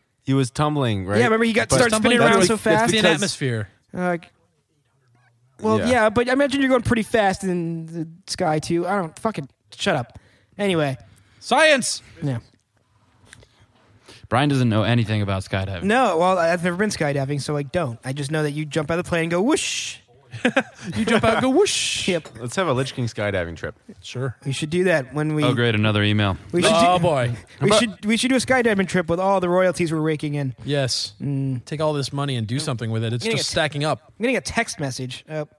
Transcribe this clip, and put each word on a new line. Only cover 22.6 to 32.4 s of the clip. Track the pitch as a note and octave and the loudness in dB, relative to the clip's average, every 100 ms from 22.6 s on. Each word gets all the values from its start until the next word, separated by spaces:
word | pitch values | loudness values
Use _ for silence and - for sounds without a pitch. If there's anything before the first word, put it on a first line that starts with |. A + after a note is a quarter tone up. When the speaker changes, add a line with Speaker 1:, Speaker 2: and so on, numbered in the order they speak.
| F3 | 0
Speaker 1:
a | |
Lich | B2 C3 | 0 -2
King | - A#2 | -4 -6
skydiving | - G#2 F#2+ E2+ E2 | -2 -2 -2 -4 -6
trip. | D#2 - - - | -10 -12 -20 -20
Speaker 3:
Sure. | - B2 C3 - | -12 -8 -8 -6
Speaker 2:
We | C#3 | -6
should | C3 D#3 | -6 -2
do | F3+ | 0
that | F#3 D#3+ B2 | 2 2 0
when | D3 D#3 | -4 -2
we | D3+ | 0
Speaker 4:
Oh, | B2 | 0
great, | A#2 A#2+ | 2 2
another | G#2+ G#2+ G#2 | 2 2 2
email. | G#2 G#2 G2+ F2+ - | 2 2 0 -2 -4
Speaker 2:
we | F3 | 0
should | D#3+ | 4
Speaker 3:
Oh, | D#3+ F3 F3+ | 4 4 4
Speaker 2:
do, | |
Speaker 3:
boy. | F3 C#3+ A#2+ A#2 - - | 2 2 0 -4 -10 -2
Speaker 2:
we | E3+ | 2
Speaker 1:
But | A3 | 4
Speaker 2:
should, | A#3+ F3 | 2 -2
we | G#3 A3+ | -2 0
should | B3+ | 2
do | B3+ | 2
a | |
skydiving | - B3+ A#3 G3 F3+ | 2 2 2 2 0
trip | F#3 E3 | 0 0
with | E3+ | 0
all | F#3+ G3 | 2 2
the | F3+ | 2
royalties | F3+ F#3 E3+ E3+ | 2 2 0 -2
we're | D#3+ | 0
raking | D#3 D3+ D3+ | 0 -2 -4
in. | D3 C3+ - | -4 -4 -6
Speaker 3:
Yes. | C3+ C#3+ B2+ - - - | -4 -2 -2 -2 -6 -8
Speaker 2:
Mm. | C#3 C#3 C3+ B2+ | -6 -4 -4 -6
Speaker 3:
Take | - D3+ | -6 -4
all | D#3 | -2
this | D3 C3+ | -2 -4
money | C#3 C#3 | -4 -4
and | B2 | -4